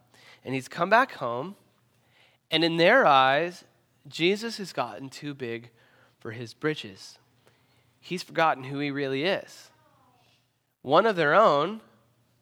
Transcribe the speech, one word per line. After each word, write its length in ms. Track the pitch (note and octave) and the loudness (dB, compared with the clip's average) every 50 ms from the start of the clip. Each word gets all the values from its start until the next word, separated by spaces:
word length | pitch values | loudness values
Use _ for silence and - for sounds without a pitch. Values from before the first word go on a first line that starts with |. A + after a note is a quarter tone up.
| _ _ _ _ _ - - _ _ | _ _ _ _ _ -20 -20 _ _
and 100 | - C3 | -8 -8
he's 140 | C3 B2+ - | -6 -8 -8
come 220 | - - E3+ F#3 | -6 -4 0 2
back 220 | G3+ A#3 C4 C4 - | 4 4 2 2 -4
home, 440 | - C#3+ A#2+ A#2 A#2+ C#3 F#3 G3+ - _ _ _ _ _ _ _ _ _ _ _ _ _ _ _ _ _ _ | -8 -8 -6 -6 -6 -8 -10 -12 -18 _ _ _ _ _ _ _ _ _ _ _ _ _ _ _ _ _ _
and 120 | - D#3+ E3 | 0 2 2
in 140 | E3+ E3 | 2 2
their 300 | E3+ E3 F3+ A3+ C4+ A#3+ | 4 4 6 6 6 6
eyes, 580 | E3 C#3 C3+ C3 C3 C3+ D3 E3 F3 F3 - - _ _ _ _ _ _ _ _ | 6 6 6 6 4 4 2 0 -4 -6 -12 -20 _ _ _ _ _ _ _ _
Jesus 520 | D3+ C3+ - D#3+ F3 G3+ G#3 A3 A#3 A3 - | -16 -4 0 0 0 0 0 -4 -8 -10 -10
has 140 | G3+ D#3+ - | -12 -8 -6
gotten 360 | - B2+ A#2 G#2 G2 C3+ C3+ | -6 -6 -6 -8 -12 -14 -16
too 240 | - - - D3 C#3+ | -14 -14 -12 -12 -10
big 380 | C3+ C3 A#2 A#2 A#2 A#2+ A#2+ _ _ _ _ _ _ _ _ _ _ | -10 -8 -8 -8 -10 -12 -16 _ _ _ _ _ _ _ _ _ _
for 140 | _ A#2 A2 | _ -14 -12
his 200 | A#2+ B2 A2+ - | -12 -12 -14 -12
britches. 640 | - - D3+ D#3 D3+ - G#2+ F#2+ F#2 - - - _ _ _ _ _ _ _ _ _ _ _ _ _ _ _ _ _ | -6 -4 -4 -4 -4 -8 -14 -18 -18 -20 -20 -20 _ _ _ _ _ _ _ _ _ _ _ _ _ _ _ _ _
He's 220 | _ - F3 F3+ - | _ -10 -10 -8 -8
forgotten 420 | - - D#3+ E3 D#3+ C#3+ B2+ C3 | -8 -2 0 2 2 0 -2 -6
who 140 | C3 C#3+ C#3 | -8 -8 -6
he 120 | C#3+ C#3+ | -6 -4
really 340 | C#3 C#3 C#3+ C3+ C3+ C3+ D3 | -4 -4 -4 -4 -4 -2 -2
is. 460 | F#3 G3 - - - - - - - _ _ _ _ _ _ _ _ _ _ _ _ _ _ _ _ _ _ _ _ _ _ - | -2 -2 -2 -6 -10 -18 -20 -20 -20 _ _ _ _ _ _ _ _ _ _ _ _ _ _ _ _ _ _ _ _ _ _ -4
One 240 | A2+ C#3 E3 G#3 | 0 2 2 2
of 100 | A3+ G#3 | 2 0
their 180 | F3 D#3+ C#3+ D3+ | 0 0 2 4
own 460 | F#3+ A3+ G3+ D3+ C#3+ D3 F3+ A3 A3 - _ _ _ _ _ _ _ _ _ _ _ | 4 6 6 4 2 0 -2 -6 -10 -14 _ _ _ _ _ _ _ _ _ _ _